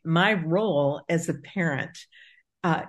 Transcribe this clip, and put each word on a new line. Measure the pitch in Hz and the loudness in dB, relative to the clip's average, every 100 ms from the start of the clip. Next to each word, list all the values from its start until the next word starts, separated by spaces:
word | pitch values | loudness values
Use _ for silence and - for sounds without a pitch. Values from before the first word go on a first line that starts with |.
my | 165 165 196 | 0 2 4
role | 208 160 180 220 143 143 147 - | 2 0 0 2 2 0 -2 -2
as | 165 165 | -2 -2
a | |
parent, | 135 - 196 165 131 - - - - - _ _ _ | -8 -8 -4 -2 -2 -6 -12 -20 -20 -20 _ _ _
uh, | 180 156 | 0 0